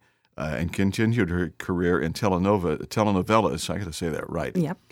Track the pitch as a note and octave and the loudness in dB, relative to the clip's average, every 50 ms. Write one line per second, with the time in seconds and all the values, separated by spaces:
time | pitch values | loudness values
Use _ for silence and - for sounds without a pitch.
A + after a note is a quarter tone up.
0 | _ _ _ _ _ _ _ - C#2 D#2 D2+ A#1+ D#2+ E2+ - - G2 G2 F#2+ - | _ _ _ _ _ _ _ -6 -6 -4 -2 -2 -4 -4 -2 0 0 0 2 2
1 | A2+ A2 A#2 A#2+ G2+ E2 F2 F2 F2+ D#2+ - _ - - F#2 F2 F2 F2 F2+ D#2+ | 2 2 4 2 2 2 2 0 -2 -2 -4 _ -6 -4 -2 2 2 2 2 2
2 | C2+ D#2+ - - - G#2 F#2 F2 F#2 G2 G#2 G2+ F2 F2 D#2 - - - - A2+ | 2 -2 -2 0 0 2 2 2 4 4 2 2 2 0 -2 -2 -4 -6 -2 0
3 | G#2+ G#2 G2+ F#2 F2+ - A2 A2+ G#2 D#2+ C2 E2 - - E2+ F2+ G2+ F2+ D#2+ - | 2 2 2 0 2 4 4 4 4 2 0 -2 -4 -6 -6 -6 -6 -8 -8 -6
4 | F2+ E2 D2+ - - - - E2 C#2+ C2 - F#3 E3 D3 F#3 - _ _ | -4 -4 -4 -4 -6 -6 -6 -4 -4 -4 -2 -2 -2 -2 -4 -8 _ _